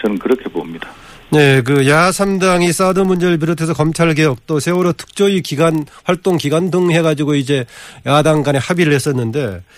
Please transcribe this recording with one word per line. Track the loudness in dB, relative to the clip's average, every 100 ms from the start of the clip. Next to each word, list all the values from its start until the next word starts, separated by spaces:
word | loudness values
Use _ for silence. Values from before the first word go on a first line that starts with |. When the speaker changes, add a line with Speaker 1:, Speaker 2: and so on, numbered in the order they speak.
Speaker 1:
저는 | -4 -4
그렇게 | -2 -2
봅니다. | -4 -10 -10 -12 -16 -18 -20 -20 -2
Speaker 2:
네, | 2 4 4
그 | 2 2 2
야 | 4 2
삼 | 0 -2 0
당이 | 2 2 0
사드 | 0 0 0
문제를 | 0 0 0 0
비롯해서 | -2 -2 -4
검찰 | -2 -2 0 0
개혁, | 2 0 -2 -4
또 | -4
세월호 | -2 0 0
특조위 | -2 -8 0 0 0
기간, | -2 0 0 0 -4 -8
활동 | -4 -2 0 -2
기간 | 0 -2 0
등 | 0 2
해가지고 | 2 0 0 0 -2
이제 | 0 -2 -4 -12 -20 -12
야당 | 0 2 4 2
간에 | 0 -2
합의를 | 0 2 2
했었는데, | 2 0 -2 -4 -4 -6 -8 -14